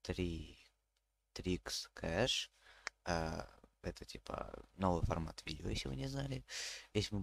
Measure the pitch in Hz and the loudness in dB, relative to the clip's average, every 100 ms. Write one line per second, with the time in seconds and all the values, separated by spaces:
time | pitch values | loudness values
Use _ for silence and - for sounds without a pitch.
0 | - 92 87 80 76 - - _ _ _ | -2 0 0 0 -8 -14 -20 _ _ _
1 | _ _ _ - 87 87 - - - - | _ _ _ -4 0 0 0 -6 -6 -4
2 | 85 85 127 - - _ - - - _ | 0 4 4 4 0 _ -20 -10 -10 _
3 | - 85 80 82 - - - _ 90 - | 2 2 2 -2 -6 -14 -20 _ -6 -6
4 | - - - - - - - - 95 85 | -10 -12 -6 -6 -6 -8 -14 2 4 6
5 | - 82 80 - - 78 92 107 - 131 | 4 2 0 -4 -6 -4 -2 -2 -2 -2
6 | 135 139 139 131 - - - - - 104 | -2 -2 -2 -4 -6 -6 -6 -8 -2 0
7 | 98 101 | 2 -2